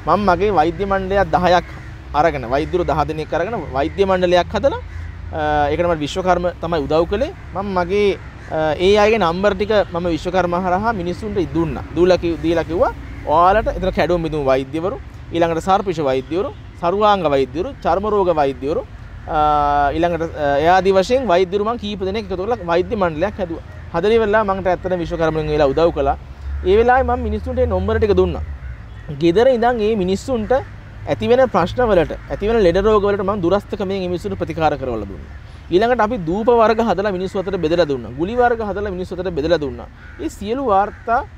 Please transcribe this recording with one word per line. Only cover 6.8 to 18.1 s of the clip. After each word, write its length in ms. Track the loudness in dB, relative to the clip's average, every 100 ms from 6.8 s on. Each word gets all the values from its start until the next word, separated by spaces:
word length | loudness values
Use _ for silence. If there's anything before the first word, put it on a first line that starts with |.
උදව් 200 | 0 0 0
කළේ. 240 | -2 -4 -6 -12
මම 160 | -8 -4
මගේ, 440 | -2 0 2 2 0 -8 -16 -8
අ, 300 | -2 -2 2
ඒ 200 | 4 6
අයගේ 220 | 4 4
නම්බර් 320 | 2 2 0
ටික 180 | 0 0 0 0
මම 140 | -2 -2
විශ්වකර්ම 460 | -2 -2 0 0 0
හරහා 380 | 0 0 0
මිනිස්සුන්ට 460 | -2 -4 -6 -4 -4 -2
දුන්නා. 300 | -2 -2 -4 -6
දූලා 240 | 2 4 4
කිව්-, 200 | 2 -2
දීලා 220 | 0 0
කිව්වා 280 | 0 0 0 -2 -12 -12
ඔයාලට 440 | 0 4 6 4 0
එතන 240 | -2 -4
කැඩුම් 300 | 0 0 0
බිඳුම් 220 | 0 -2 2
වෛද්‍යවරු, 520 | 0 0 -4 -4 -6 -12 -16 -8
ඊළඟට 320 | 0 0 0
සර්පිෂ 360 | 2 0 2 -2
වෛද්‍යවරු, 500 | 0 0 -2 -4 -4 -8 -16 -4
සරුවාංග 460 | -2 2 4 4
වෛද්‍යවරු, 460 | 2 2 0 -2 -6 -4
චර්ම 240 | 0 0
රෝග 240 | 2